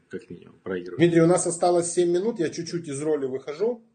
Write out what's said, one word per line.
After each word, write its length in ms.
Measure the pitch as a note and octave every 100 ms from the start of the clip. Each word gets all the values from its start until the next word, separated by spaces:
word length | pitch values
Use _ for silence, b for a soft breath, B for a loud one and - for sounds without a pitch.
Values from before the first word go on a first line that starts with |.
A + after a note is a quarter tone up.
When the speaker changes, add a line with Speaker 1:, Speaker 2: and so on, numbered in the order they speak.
| _
Speaker 1:
как 200 | F#2 -
минимум, 260 | F2 E2+ -
проигрываем. 360 | F#2 F#2 F2 -
Speaker 2:
Дмитрий, 220 | E3+ E3
у 60 | E3
нас 200 | F3+ F3
осталось 440 | E3 F3+ F3 E3+
семь 200 | - F3
минут, 280 | F3 G#3+ A3+
я 100 | D3+
чуть-чуть 380 | - E3 E3+ D3
из 140 | C#3
роли 240 | D#3 D3 C3+
выхожу. 580 | C3 D3+ D3+ A3 A#3 _